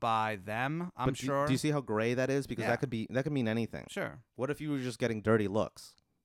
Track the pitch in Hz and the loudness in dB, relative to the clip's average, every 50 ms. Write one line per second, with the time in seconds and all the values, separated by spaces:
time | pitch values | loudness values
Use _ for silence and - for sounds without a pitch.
0 | - 117 113 110 110 110 110 95 92 104 107 113 127 139 156 165 175 175 - - | 0 2 2 4 2 2 -2 -4 -4 -4 -2 -2 -2 -2 -2 -4 -6 -6 -6 -2
1 | 123 131 139 - 127 135 139 139 143 151 139 123 - 151 147 143 123 110 107 107 | -2 -2 -2 -2 -2 -2 0 2 2 2 0 0 0 0 0 0 0 0 0 2
2 | 113 117 123 123 131 131 135 139 135 - 123 - - 120 120 117 - 131 113 110 | 2 2 2 2 2 2 2 0 -2 -2 -6 -4 0 0 0 0 0 -2 -2 -4
3 | 110 - 101 127 139 151 147 135 120 110 110 117 113 - - 71 52 - - 202 | -4 -2 -2 -2 0 0 0 0 2 2 2 0 0 -2 -4 -10 -10 -8 -8 -6
4 | 160 - 71 127 - _ - - 123 139 143 - 151 151 147 135 127 127 107 - | -6 -6 -8 -12 -18 _ -6 -4 -2 -2 -2 -4 -2 -2 -2 -2 -2 -4 -2 0
5 | 127 117 113 107 95 107 113 110 104 95 98 110 90 - - - - - - - | 0 0 0 2 4 6 6 6 6 4 2 2 0 0 -4 -12 -20 -20 -20 -20
6 | _ _ _ _ | _ _ _ _